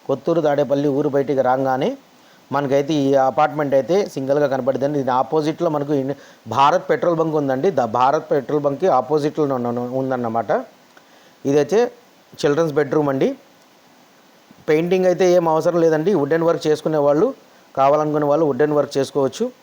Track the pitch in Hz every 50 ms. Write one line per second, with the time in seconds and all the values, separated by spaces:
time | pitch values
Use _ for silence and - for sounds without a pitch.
0 | - - 139 123 - 180 165 170 151 151 143 139 147 120 143 143 143 147 131 139
1 | 147 151 131 139 139 139 143 131 123 123 127 135 135 135 131 131 151 233 277 277
2 | - _ _ _ _ - - _ _ - 135 139 143 131 139 139 143 139 160 147
3 | 135 135 139 135 131 131 123 151 151 151 139 151 151 139 139 135 131 - 170 202
4 | 202 190 - 147 135 131 143 147 147 131 135 127 123 131 - - 135 143 147 143
5 | 131 131 123 127 135 - 160 160 147 156 151 - 170 170 151 143 143 143 151 139
6 | 131 139 139 - - - - - - 117 113 131 139 147 170 185 180 - - -
7 | - 175 170 165 160 160 151 151 143 135 131 131 147 196 165 131 123 113 107 120
8 | 127 131 147 160 - - 165 143 123 - 143 151 143 143 139 127 185 190 147 127
9 | 127 - 151 156 143 151 143 165 151 139 135 123 120 120 120 123 123 123 127 131
10 | 135 131 131 123 120 113 110 117 110 - 170 240 254 - - _ _ _ _ -
11 | - _ _ - _ _ _ _ - 135 139 147 143 143 185 226 240 240 - -
12 | - _ _ _ _ _ - - - 147 143 151 165 160 139 147 147 135 160 156
13 | 147 143 135 135 170 254 277 - - _ _ _ _ _ _ _ _ _ _ _
14 | _ _ _ _ _ _ _ _ _ - - - - - 151 156 170 175 190 185
15 | 185 185 175 160 190 180 175 180 170 165 156 160 151 175 170 175 165 165 156 151
16 | 156 196 208 160 143 139 160 170 165 165 170 - - 156 151 147 - 165 156 151
17 | 143 143 143 151 202 262 262 - - - - - _ _ - 135 135 139 147 151
18 | 151 151 147 151 147 143 143 156 165 147 135 123 151 151 151 147 139 - - 143
19 | 135 - - 147 135 131 - - 226 254 - _